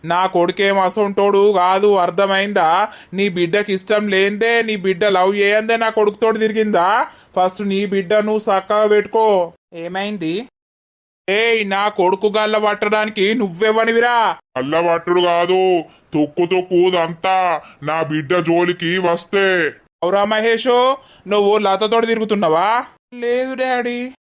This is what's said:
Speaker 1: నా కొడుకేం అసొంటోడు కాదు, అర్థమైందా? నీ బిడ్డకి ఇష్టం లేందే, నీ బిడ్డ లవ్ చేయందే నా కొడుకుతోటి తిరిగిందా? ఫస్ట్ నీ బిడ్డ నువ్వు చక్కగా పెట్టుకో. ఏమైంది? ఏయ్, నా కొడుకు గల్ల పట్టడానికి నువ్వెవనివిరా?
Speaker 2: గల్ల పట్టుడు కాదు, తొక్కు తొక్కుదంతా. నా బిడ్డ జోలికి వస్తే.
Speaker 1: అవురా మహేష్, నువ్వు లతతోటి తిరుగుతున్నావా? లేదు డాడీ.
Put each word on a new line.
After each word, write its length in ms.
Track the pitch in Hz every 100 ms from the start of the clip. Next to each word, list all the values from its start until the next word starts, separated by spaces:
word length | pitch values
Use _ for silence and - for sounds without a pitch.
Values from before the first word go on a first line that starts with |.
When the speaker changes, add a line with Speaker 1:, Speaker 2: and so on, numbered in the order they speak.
| 160
Speaker 1:
నా 100 | 175 185 180
కొడుకేం 420 | 175 - 196 196 185
అసొంటోడు 580 | 202 202 196 202 196 202 190
కాదు, 320 | 180 190 208 196 175
అర్థమైందా? 640 | 175 196 196 202 196 160 175 208 - - 180
నీ 100 | 202 175
బిడ్డకి 340 | 170 202 208 190
ఇష్టం 260 | 190 208 208 190
లేందే, 380 | 196 208 226 233 226
నీ 60 | 214 185
బిడ్డ 160 | 175 208 185
లవ్ 140 | 185 202
చేయందే 340 | 202 214 220 226
నా 60 | 226 220
కొడుకుతోటి 440 | 214 208 226 214 220
తిరిగిందా? 420 | 214 214 185 180 220 311 - _ -
ఫస్ట్ 260 | 185 185 202
నీ 80 | 196 202
బిడ్డ 180 | 196 175 214 214
నువ్వు 180 | 214 214
చక్కగా 400 | 190 190 208 214 208
పెట్టుకో. 320 | 208 226 220 196 170 _ _ 170
ఏమైంది? 500 | 170 190 202 208 160 180 254 _ _ _ _ _ _ _ -
ఏయ్, 320 | 202 233 226 202
నా 120 | 196 208 208
కొడుకు 320 | 180 190 214
గల్ల 220 | 208 214 214
పట్టడానికి 600 | 214 208 208 214 214 214 196 233
నువ్వెవనివిరా? 800 | 202 170 214 220 226 226 240 240 208 165 _ 131
Speaker 2:
గల్ల 180 | 135 160 175
పట్టుడు 320 | 165 170 180 175
కాదు, 320 | 170 175 185 185 175 156 _ _
తొక్కు 300 | 151 147 160 175
తొక్కుదంతా. 840 | 185 185 180 185 180 165 165 190 190 180 156 - - 143
నా 80 | 160 156
బిడ్డ 280 | 156 139 180 170
జోలికి 440 | 170 175 175 170 185 180
వస్తే. 400 | 170 - 196 190 185 151 - _ _
Speaker 1:
అవురా 180 | 175 196 208
మహేష్, 360 | 214 226 226 247 240 254 269 _ - 185
నువ్వు 200 | 208 202 214 202
లతతోటి 440 | 190 214 226 226
తిరుగుతున్నావా? 560 | 226 214 208 180 160 196 240 254 _ _ 247
లేదు 300 | 240 247 262 262
డాడీ. 360 | 254 247 240 240 247 262